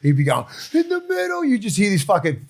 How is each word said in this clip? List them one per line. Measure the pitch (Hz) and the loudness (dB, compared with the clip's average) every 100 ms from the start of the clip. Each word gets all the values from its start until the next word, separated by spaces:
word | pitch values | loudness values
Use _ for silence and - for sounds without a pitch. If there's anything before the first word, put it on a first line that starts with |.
He'd | 143 143 | 2 2
be | |
going, | 139 123 117 - - | 2 0 -4 -14 -4
In | 320 339 | -2 0
the | 359 | -4
middle. | 359 370 359 359 | -4 -4 -4 -2
You | 320 247 | 0 0
just | 214 156 | -2 0
hear | 208 | 2
this | 190 | 2
fucking | 139 185 160 120 | 2 0 0 -6